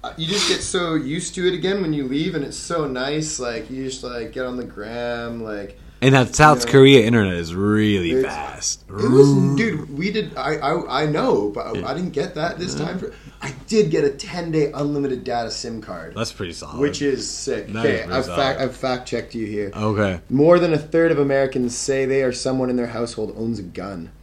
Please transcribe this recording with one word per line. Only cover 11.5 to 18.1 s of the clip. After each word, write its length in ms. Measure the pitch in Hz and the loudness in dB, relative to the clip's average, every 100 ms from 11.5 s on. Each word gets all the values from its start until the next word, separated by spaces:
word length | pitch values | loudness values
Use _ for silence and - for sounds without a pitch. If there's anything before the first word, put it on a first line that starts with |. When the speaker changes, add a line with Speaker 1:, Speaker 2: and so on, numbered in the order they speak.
Speaker 1:
but 260 | 113 113 104 | -4 -6 -6
Speaker 2:
Yeah. 100 | 117 | -4
Speaker 1:
I 60 | |
didn't 160 | 151 180 | -4 -4
get 200 | 143 131 | -4 -4
that 240 | 151 165 165 | -4 -4 -4
this 180 | - - | -6 -4
Speaker 2:
Yeah. 80 | 165 | -4
Speaker 1:
time. 120 | 180 | -6
For, 160 | - - - - | -8 -12 -20 -12
I 140 | 143 - - | -12 -12 0
did 240 | 220 160 | 2 4
get 100 | 160 | 2
a 80 | 143 | 0
ten-day 600 | 139 202 180 170 156 143 | -2 -10 -8 -2 0 0
unlimited 480 | 135 143 147 139 127 | -2 -4 -2 -2 -4
data 300 | 123 117 113 | -4 -4 -4
sim 280 | - 120 113 | -8 -10 -10
card. 340 | 104 90 82 104 | -10 -12 -10 -8
Speaker 2:
That's 160 | 101 | -8
pretty 200 | - 92 | -6 -10
solid. 260 | 80 - 120 | -10 -12 -2
Speaker 1:
Which 200 | 143 143 | -2 0
is 300 | 143 120 104 | -2 -2 -6
sick. 380 | - - 113 101 | -8 -6 -6 -6
Speaker 2:
That 160 | 104 110 | -2 0
is 40 | |
Speaker 1:
Okay, 40 | 92 | 0
Speaker 2:
pretty 140 | 87 | -2